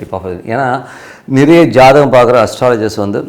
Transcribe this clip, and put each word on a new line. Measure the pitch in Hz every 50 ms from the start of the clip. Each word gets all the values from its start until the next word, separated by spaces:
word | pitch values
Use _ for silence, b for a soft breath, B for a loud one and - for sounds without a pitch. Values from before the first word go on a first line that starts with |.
tip | 85 - -
of | 95 92
the | 92 90
week. | 87 - 120 113
ஏன்னா | 131 139 123 123 135 135 B B B B B B B B - 135 131
நிறைய | 143 143 170 170 165 135 107
ஜாதகம் | 123 127 131 139 147 143 131 123
பார்க்குற | 127 123 117 123 123 110
அஸ்ட்ராலஜர்ஸ் | 104 - - 131 123 123 110 107 107 101 - 101
வந்து | 101 101 123 -